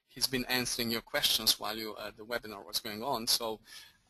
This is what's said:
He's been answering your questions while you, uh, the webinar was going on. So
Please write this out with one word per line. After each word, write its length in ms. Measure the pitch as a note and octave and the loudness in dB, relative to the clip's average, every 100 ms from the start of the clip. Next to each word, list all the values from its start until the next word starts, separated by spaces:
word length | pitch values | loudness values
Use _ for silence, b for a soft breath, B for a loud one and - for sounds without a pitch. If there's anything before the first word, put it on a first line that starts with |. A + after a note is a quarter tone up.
| _ | _
He's 200 | C3 - | -2 0
been 160 | C3 B2 | 0 2
answering 460 | B2+ A#2+ - A#2 | 2 2 0 0
your 100 | A2+ | 0
questions 580 | - D3 - - A2 - | 0 2 4 4 4 4
while 180 | G#2 A2 | 2 -4
you, 160 | A2 G2+ | -6 -8
uh, 160 | G#2+ A2 | -10 -10
the 80 | A2 | -6
webinar 400 | A#2 G#2+ G2+ - | -6 -4 -12 -4
was 140 | - | -4
going 240 | A2 G#2 | -4 -4
on. 240 | C3 A#2+ A#2 | -2 -2 2
So 340 | - A2+ G#2+ b b b b b | 2 2 -4 b b b b b